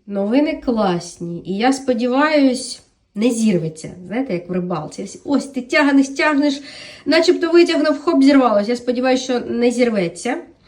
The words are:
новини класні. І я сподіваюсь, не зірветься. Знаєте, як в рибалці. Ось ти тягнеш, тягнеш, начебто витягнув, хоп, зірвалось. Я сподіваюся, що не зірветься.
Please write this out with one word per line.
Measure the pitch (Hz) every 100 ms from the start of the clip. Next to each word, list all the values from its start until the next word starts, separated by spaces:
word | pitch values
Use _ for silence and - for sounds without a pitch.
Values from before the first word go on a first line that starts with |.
| -
новини | 202 202 254 302 311 269
класні. | 226 196 175 - - 170 170 -
І | 196
я | 247
сподіваюсь, | 269 - 233 247 254 302 302 269 240 - - _ _ _ 202
не | 240
зірветься. | 226 220 175 160 - - - 180
Знаєте, | 220 269
як | 175 170
в |
рибалці. | 180 180 170 - - 202 - -
Ось | 277 -
ти | 254
тягнеш, | 240 311 285 277 269
тягнеш, | - 311 285 294 277 - - - - -
начебто | 320 339 302 339
витягнув, | 339 339 311 311 277
хоп, | - 285
зірвалось. | 269 277 240 208 202
Я | 240
сподіваюся, | - 247 262 254
що | - 240
не | - 233 240
зірветься. | 233 240 208 170 - 233 311 - -